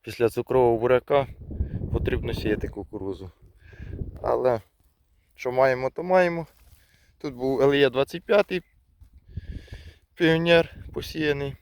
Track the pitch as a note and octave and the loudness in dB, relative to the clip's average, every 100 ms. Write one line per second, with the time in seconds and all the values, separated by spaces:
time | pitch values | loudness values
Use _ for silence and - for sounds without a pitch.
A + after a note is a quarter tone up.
0 | - A2 A#2 - - C3 A#2+ A#2 A#2+ B2+ | -14 0 0 0 0 4 4 4 2 2
1 | - C#3+ C3+ - - - - - - - | 4 0 0 -10 -14 -8 -6 -6 -6 -4
2 | - - A#2+ A2+ A2 G#2 - G#2 F#2+ G#2 | -2 -2 -4 -4 -2 -2 -4 -10 -12 -10
3 | F#2+ F#2 F#2 _ - _ - - - - | -10 -10 -14 _ -20 _ -20 -18 -14 -10
4 | - - - A#2+ B2+ A2+ _ _ _ _ | -10 -6 -2 0 2 0 _ _ _ _
5 | _ _ _ _ B2+ B2+ C3+ B2+ C3 - | _ _ _ _ -4 2 2 2 -4 -6
6 | F3+ F#3 F3+ E3+ D#3+ _ _ - _ _ | 2 2 2 0 -8 _ _ -20 _ _
7 | _ _ D3 A#2+ C3 B2+ C3+ C#3+ C3+ B2 | _ _ -10 -4 -2 4 4 6 4 2
8 | C#3 E3+ - A3+ G3 F#3 - _ _ _ | -2 -4 2 2 2 -4 -8 _ _ _
9 | - - _ - - - - - - _ | -20 -20 _ -14 -12 -14 -14 -20 -20 _
10 | _ - E3 D#3+ E3+ E3+ E3 - - - | _ 0 2 4 4 4 4 -8 -12 -10
11 | C#3+ D#3+ D3+ C#3+ C#3 C3+ | -10 -4 -2 -2 -6 -10